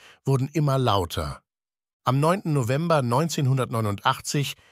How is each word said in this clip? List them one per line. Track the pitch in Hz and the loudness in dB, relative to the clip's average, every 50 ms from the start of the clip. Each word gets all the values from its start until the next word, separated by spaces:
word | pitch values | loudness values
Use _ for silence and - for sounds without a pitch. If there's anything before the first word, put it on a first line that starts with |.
| - - - _ _ | -18 -20 -20 _ _
wurden | 135 135 127 135 - | 0 0 0 0 -2
immer | - 160 151 143 135 | -2 0 0 0 2
lauter. | 135 127 117 101 101 87 82 - - 76 71 69 - _ _ _ _ _ _ _ _ _ _ _ _ - | 2 2 2 2 2 0 -2 -4 -6 -6 -6 -8 -12 _ _ _ _ _ _ _ _ _ _ _ _ -2
Am | 123 131 139 | 0 0 2
neunten | 151 165 185 214 - 170 | 2 2 2 0 0 -2
November | 147 139 117 110 135 143 170 170 160 147 | 0 0 0 0 0 0 0 0 2 2
neunzehnhundertneunundachtzig | 123 117 120 139 165 165 - 160 139 127 135 131 120 - 127 113 110 104 101 101 - 127 131 - - - - 147 135 - - - _ _ | 2 2 2 0 0 0 0 0 2 2 2 0 0 -2 -2 -2 -2 -2 -2 0 0 0 -2 -2 -4 -4 -4 -2 -2 -4 -6 -12 _ _